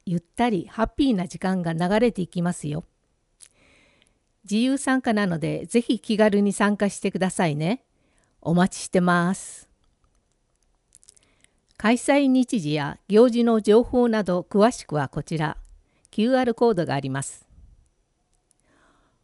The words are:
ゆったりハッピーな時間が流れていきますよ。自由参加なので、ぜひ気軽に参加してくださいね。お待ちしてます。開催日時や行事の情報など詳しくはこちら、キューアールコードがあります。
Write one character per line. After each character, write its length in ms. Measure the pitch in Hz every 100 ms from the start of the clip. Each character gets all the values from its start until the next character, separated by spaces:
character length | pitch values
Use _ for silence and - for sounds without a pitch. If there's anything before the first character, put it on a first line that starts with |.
| -
ゆ 120 | 170
っ 20 |
た 280 | _ - 240
り 180 | 190 -
ハ 140 | -
ッ 100 | 220
ピ 160 | - 269
ー 40 |
な 120 | 202 180
時 120 | -
間 220 | 185 185
が 140 | 165
流 260 | 165 180 214
れ 100 | 240
て 120 | -
い 60 | 170
き 120 | 175
ま 120 | 175
す 140 | - 151
よ。 160 | 151 - _ _ _ _ _ - _ _ _ _ _ _ _ _ _
自 120 | - 208
由 220 | 254 269
参 240 | - 262
加 100 | 254
な 140 | 208 202
の 120 | 165
で、 280 | 156 151 170
ぜ 160 | 240
ひ 160 | - -
気 160 | - 208
軽 240 | 214 202
に 140 | 202
参 240 | 185 208 208
加 100 | 202
し 120 | -
て 100 | 202
く 80 | 180
だ 100 | 185
さ 180 | - 175
い 100 | 147
ね。 280 | 160 247 _ _ _ _ _ _
お 140 | -
待 240 | 170 185 -
ち 40 |
し 60 | -
て 140 | 185
ま 320 | 180 175 175
す。 340 | 190 - - - _ _ _ _ _ _ _ _ _ _ _ _ _ _ _ _ _ _ _ _ -
開 200 | 220 240
催 300 | - 285 277
日 320 | 262 247 240
時 120 | 147
や 260 | 151 143 - -
行 200 | 208 254
事 160 | 233
の 160 | 233 220
情 220 | 208 214
報 260 | 240 247 240
な 140 | 220
ど 180 | 190 180
詳 300 | - 202 220
し 140 | -
く 100 | -
は 140 | 147 135
こ 140 | -
ち 140 | - 160
ら、 220 | 156 - - - _ _ _
キ 180 | - 226
ュ 60 |
ー 40 | 262
ア 40 |
ー 20 |
ル 100 | 247
コ 160 | 226 240
ー 40 |
ド 120 | 180 139
が 80 |
あ 60 | 135
り 100 | 135
ま 120 | 135
す。 260 | - - _ - - _ _ _ _ _ _ _ _ _ _ _ _ _ _ _